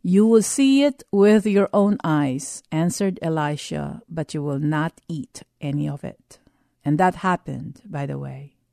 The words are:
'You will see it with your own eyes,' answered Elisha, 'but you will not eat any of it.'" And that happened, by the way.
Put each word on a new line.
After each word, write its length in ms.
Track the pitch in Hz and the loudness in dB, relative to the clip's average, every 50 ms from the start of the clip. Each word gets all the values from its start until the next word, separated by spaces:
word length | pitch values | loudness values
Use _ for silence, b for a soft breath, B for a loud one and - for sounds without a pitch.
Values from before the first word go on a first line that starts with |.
'You 240 | - 180 180 196 214 | 0 4 4 6 6
will 160 | 220 226 220 196 | 8 6 6 4
see 400 | - - - 269 269 269 277 285 | 4 0 2 4 4 4 4 4
it 200 | 294 269 - - _ | 2 0 -2 -10 _
with 340 | - 202 196 208 214 220 196 | 2 4 6 6 6 4 4
your 240 | 214 196 196 196 - - | 2 2 2 2 2 2
own 240 | 208 202 202 208 - - | 2 2 2 0 0 0
eyes,' 600 | 170 156 147 147 135 127 139 - - - - _ _ | 0 0 0 0 0 -4 -6 -8 -10 -14 -16 _ _
answered 480 | 160 160 165 175 - - 208 190 180 - | -2 0 0 0 0 -2 -2 -4 -2 -4
Elisha, 800 | - 165 160 156 151 147 147 147 - - 156 147 143 143 - - _ | -4 -2 -2 -2 -2 -2 -4 -6 -8 -8 -8 -8 -8 -8 -10 -14 _
'but 260 | _ 165 165 151 - - | _ -8 -8 -8 -6 -6
you 100 | 151 143 | -6 -4
will 160 | 147 139 139 | -4 -4 -2
not 420 | 151 151 156 151 156 165 _ _ _ - | -2 -2 0 -2 -2 -4 _ _ _ -10
eat 340 | 165 147 - _ _ - - _ _ _ | -10 -10 -10 _ _ -20 -20 _ _ _
any 300 | - 143 139 147 147 147 | -8 -6 -4 -4 -4 -4
of 140 | 139 139 - | -8 -10 -12
it.'" 360 | - - _ _ _ - _ _ _ _ _ _ _ _ _ _ | -14 -16 _ _ _ -20 _ _ _ _ _ _ _ _ _ _
And 120 | 143 151 | -2 2
that 180 | 151 185 185 180 | 2 2 2 0
happened, 640 | - - 185 180 - _ - 135 123 - - - - _ | 0 -2 -2 -2 -2 _ -10 -10 -10 -10 -14 -16 -18 _
by 220 | 208 - 143 143 | -12 -8 -8 -6
the 120 | 143 139 | -6 -8
way. 380 | 135 139 135 135 135 143 143 _ _ _ _ | -10 -10 -12 -14 -16 -18 -20 _ _ _ _